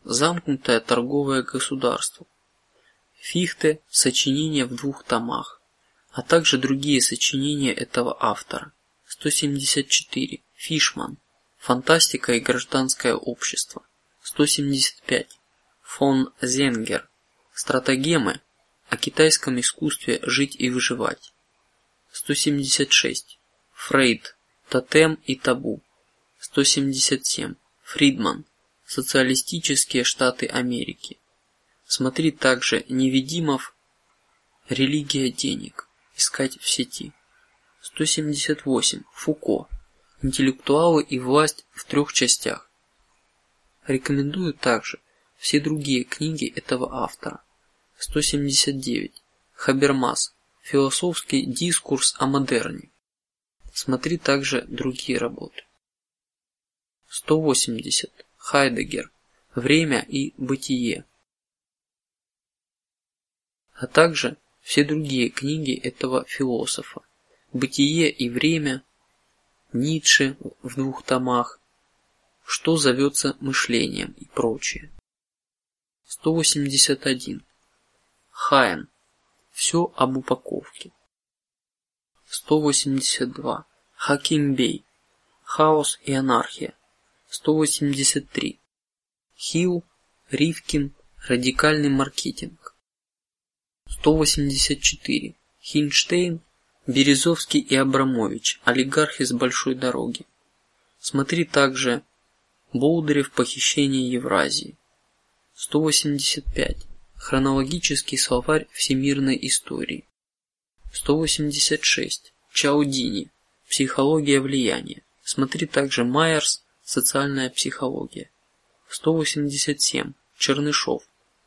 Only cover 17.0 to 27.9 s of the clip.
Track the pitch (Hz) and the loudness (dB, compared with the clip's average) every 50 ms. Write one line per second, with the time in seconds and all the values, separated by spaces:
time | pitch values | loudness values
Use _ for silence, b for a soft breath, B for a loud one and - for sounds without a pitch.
17 | - _ _ _ _ _ _ _ _ _ - - - - 131 127 - 139 131 131 | -6 _ _ _ _ _ _ _ _ _ -12 -8 -2 0 0 0 2 0 0 0
18 | 139 160 170 147 107 90 - - _ _ _ _ _ _ _ _ _ - - - | 2 2 2 2 2 0 -2 -6 _ _ _ _ _ _ _ _ _ -6 -6 -4
19 | - - - - 156 156 - - - 135 127 123 120 - - - 156 147 - - | -4 0 4 6 6 6 6 2 0 -2 -2 0 -2 -2 -2 -2 -2 -4 -4 -4
20 | - 123 120 - - 120 120 139 143 139 - - 123 123 123 127 - - 120 107 | -2 -2 -2 -2 0 0 0 0 0 0 -2 -2 -2 0 0 0 -2 -2 -2 -2
21 | 110 - - - - - _ _ _ _ _ _ _ _ _ _ _ _ _ _ | -2 -2 -4 -6 -10 -20 _ _ _ _ _ _ _ _ _ _ _ _ _ _
22 | _ _ - - - - 143 - - 151 143 143 139 131 - - 139 - - - | _ _ -14 -8 -4 -2 -2 0 0 0 0 0 0 0 0 0 2 2 2 2
23 | - - 131 - - - - _ _ _ _ _ _ _ _ - - - - 135 | 2 2 -2 -6 -10 -14 -20 _ _ _ _ _ _ _ _ -12 -2 2 4 6
24 | 131 120 110 - - - - _ _ _ _ _ _ - - 127 - - - 156 | 6 6 4 2 -4 -16 -20 _ _ _ _ _ _ -2 -2 -2 0 4 6 6
25 | 160 160 156 - - - 131 - - 135 120 135 - 110 - - - _ _ _ | 6 6 4 0 -4 -6 -4 0 0 0 0 0 -2 -6 -6 -8 -10 _ _ _
26 | _ _ _ _ _ _ _ _ - - - 143 139 - - 143 139 139 131 131 | _ _ _ _ _ _ _ _ -16 -2 0 2 4 4 4 2 2 0 0 0
27 | - - 139 131 - - - - - 87 90 - _ _ _ _ _ - | 0 0 0 0 -2 -4 -4 -4 -6 -8 -10 -14 _ _ _ _ _ -8